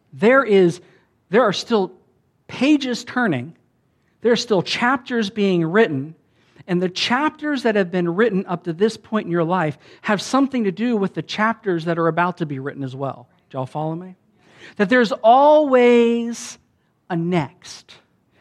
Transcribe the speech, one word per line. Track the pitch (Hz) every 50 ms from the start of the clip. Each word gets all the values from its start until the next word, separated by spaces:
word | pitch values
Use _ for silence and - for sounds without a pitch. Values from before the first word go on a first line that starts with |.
| _ _
there | - 131 196 233 262 269 262
is, | 214 202 196 180 170 - - - _ _ _ _ _ _ _ _ -
there | 175 233
are | 262 -
still | 160 - - - 233 208 185 180 - _ _ _ _ _ _ _ _ _ _
pages | - - - 247 294 302 277 262 254 240 - -
turning, | - - 254 240 202 147 123 123 165 - _ _ _ _ _ _ _ _ _ _ _ _ _
there | - 240
are | 233
still | - - - 214 175
chapters | - - - - 226 247 277 269 - - 247 233 220 196
being | - 214 202 196 185 170 165
written, | 160 175 220 226 165 147 135 139 160 165 _ _ _ _ _ _ _ _ _ -
and | - 175 180
the | 185 175
chapters | 180 - - - 240 262 302 311 294 - 294 302 294 247
that | 240 233 214
have | 208 190 170
been | 190 180 175 170 170
written | 196 240 226 196 190 190
up | - 175 165 -
to | 175 160
this | 165 214 226 220 -
point | _ - 226 214 -
in | 143
your | 170 175 165
life | 160 185 185 160 151 135 _ _ - - _
have | - - 214 180
something | - - - 269 277 262 - 247 220
to | 196
do | 165 202 226 247 233
with | 208 190 180 -
the | 165
chapters | 156 - - - 214 226 226 _ - 196 175 165 160
that | 175 165 170
are | 170 165
about | 160 170 175 180 175 -
to | 165
be | 147 143 131
written | 135 143 - 139 135
as | 127 127
well? | 135 139 135 - - - _ _ _ _ _
Do | -
y'all | 131 131
follow | 127 - 151 156 160 160
me? | 175 185 185 185 _ _ _ _ _ _ _ _ _ - - -
That | - 208 180
there's | 254 254 240 175
always | - - - 220 240 269 285 294 302 302 302 269 254 247 247 240 240 240 233 233 233 233 233 233 233 - 240 - - _ _ _ _ _ _ _ _ _ _ -
a | 185
next. | 165 165 175 185 170 143 127 _ _ _ - - - _ _ - - _ _ _ _ _ _ _ _